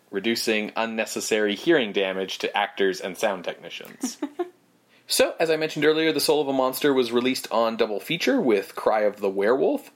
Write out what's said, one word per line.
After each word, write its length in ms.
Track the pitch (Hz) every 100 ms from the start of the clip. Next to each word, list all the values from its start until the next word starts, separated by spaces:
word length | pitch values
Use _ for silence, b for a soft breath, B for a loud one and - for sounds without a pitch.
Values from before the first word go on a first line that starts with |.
| _
reducing 640 | 101 110 117 - 107 107 -
unnecessary 760 | 113 113 110 113 - 110 107
hearing 380 | 107 165 160 110
damage 460 | 98 95 95 95 -
to 160 | - -
actors 440 | 101 - 98 92
and 160 | 101 87
sound 280 | 110 92
technicians. 720 | 85 87 85 - - - 247 -
<laughs> 60 | 294 - 359 _ _ _ _ b -
So, 260 | - 277 -
as 120 | 165
I 60 | 156
mentioned 280 | 156 156
earlier, 260 | 151 156 160
The 100 | 151
Soul 200 | - 147
of 80 | 139
a 60 |
Monster 400 | 131 131 131 147
was 180 | 131 120
released 340 | 120 123 127 -
on 260 | 107 117 113
double 240 | 110 101
feature 400 | - 165 - 269
with 340 | 147 101 - -
Cry 240 | 120 107
of 200 | 107 98
the 80 | 98
Werewolf 640 | 98 101 135 180 294 -